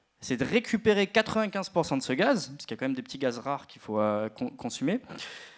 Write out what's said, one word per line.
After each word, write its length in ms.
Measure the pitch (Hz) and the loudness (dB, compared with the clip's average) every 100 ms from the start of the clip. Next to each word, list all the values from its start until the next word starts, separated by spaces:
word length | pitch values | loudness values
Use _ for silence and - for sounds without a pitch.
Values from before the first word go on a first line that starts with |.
| _ _ | _ _
c'est 160 | - 127 | -2 -2
de 80 | |
récupérer 640 | 131 226 233 220 - 196 196 | 2 0 2 2 4 4 4
quatre-vingt-quinze 600 | 226 220 220 214 196 185 | 2 2 0 -2 -2 -2
pour 160 | 175 156 | 0 2
cent 100 | 135 | 0
de 60 | |
ce 100 | - | 0
gaz, 380 | 131 226 240 135 | 2 4 2 0
parce 160 | 143 - | -10 -10
qu'il 60 | |
y 20 | |
a 40 | 113 | -4
quand 80 | 135 | -4
même 100 | 131 | -4
des 80 | |
petits 160 | 120 139 | -6 -4
gaz 180 | 135 120 | -2 -2
rares 300 | 131 139 - | -4 -6 -8
qu'il 140 | - | -14
faut, 200 | - 107 | -4 2
euh, 260 | 107 104 110 | 2 2 -2
con-, 220 | - 127 | -4 -6
consumer. 500 | - 120 - 135 240 - - - - - | -6 -8 -2 0 0 -4 -14 -12 -14 -18